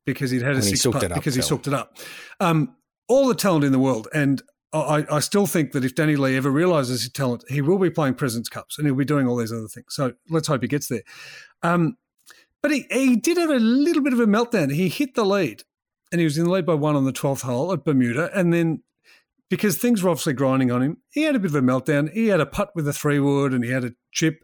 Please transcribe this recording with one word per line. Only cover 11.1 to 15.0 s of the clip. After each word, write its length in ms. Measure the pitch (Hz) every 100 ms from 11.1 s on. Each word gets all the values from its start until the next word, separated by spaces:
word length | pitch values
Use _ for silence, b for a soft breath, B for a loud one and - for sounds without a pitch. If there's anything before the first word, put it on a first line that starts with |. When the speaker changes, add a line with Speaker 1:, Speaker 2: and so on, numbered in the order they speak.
| B B B B B
Speaker 1:
Um, 360 | 165 175 160 - _ _ - B B _
but 100 | 294
he, 140 | 294 -
he 260 | 247 269 233
did 220 | 330 349
have 120 | 330
a 100 | 269
little 420 | 220 254 294 330
bit 120 | 277
of 60 | 240
a 60 | 226
meltdown. 480 | 208 240 214 139
He 160 | 147 185
hit 240 | -